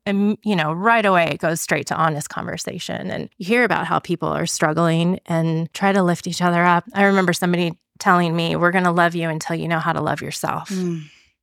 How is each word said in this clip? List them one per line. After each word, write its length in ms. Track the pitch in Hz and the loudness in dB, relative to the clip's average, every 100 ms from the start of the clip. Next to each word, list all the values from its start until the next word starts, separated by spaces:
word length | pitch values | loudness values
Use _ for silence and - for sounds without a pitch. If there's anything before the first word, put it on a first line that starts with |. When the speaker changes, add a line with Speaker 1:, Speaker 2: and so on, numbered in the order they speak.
| - | -4
Speaker 1:
and, 320 | 202 202 208 | 0 0 0
you 140 | 214 185 | 0 0
know, 160 | 156 | 0
right 320 | 165 214 233 | 0 2 2
away 200 | 208 180 160 | 4 2 2
it 80 | 147 | 0
goes 220 | 165 165 | -2 -2
straight 260 | - 156 139 | -2 -2 -2
to 60 | |
honest 340 | - 160 147 - | -2 0 -2 -8
conversation. 800 | - - 170 - 180 - - 185 | -10 -8 -8 -8 -10 -8 -8 -6
And 180 | - - - | -8 -10 -10
you 100 | 180 | -2
hear 180 | 240 | 2
about 220 | 233 160 165 | 2 0 0
how 120 | 160 | -2
people 300 | - 165 156 | -2 -4 -2
are 180 | 147 165 | -2 -2
struggling 720 | - 160 160 170 165 175 185 - | 0 0 2 2 2 2 0 -2
and 460 | 165 165 160 165 | 0 0 -2 -4
try 180 | - 196 | -2 2
to 100 | 196 | 2
lift 240 | 180 170 180 | 2 0 -4
each 140 | 165 | -2
other 220 | 175 175 | 0 2
up. 200 | 175 175 - | 4 2 0
I 100 | 196 | 2
remember 280 | 202 196 180 | 4 4 2
somebody 460 | 170 180 175 170 170 _ - | 0 0 0 -2 -4 _ -2
telling 360 | 202 175 175 | 4 4 4
me, 220 | 165 165 160 | 0 0 2
"We're 160 | 175 | 2
gonna 180 | 185 180 | 2 2
love 240 | 170 170 | 2 2
you 140 | 170 165 | 0 -4
until 260 | 160 - | -4 -4
you 140 | 165 160 | -4 -2
know 100 | 165 | -2
how 140 | 170 | -2
to 80 | 160 | -2
love 220 | 156 147 | -2 -4
yourself." 480 | - - - 160 156 | -6 -6 -4 -6 -6
Speaker 2:
Mm. 340 | 190 175 170 151 _ _ _ | -4 -4 -4 -10 _ _ _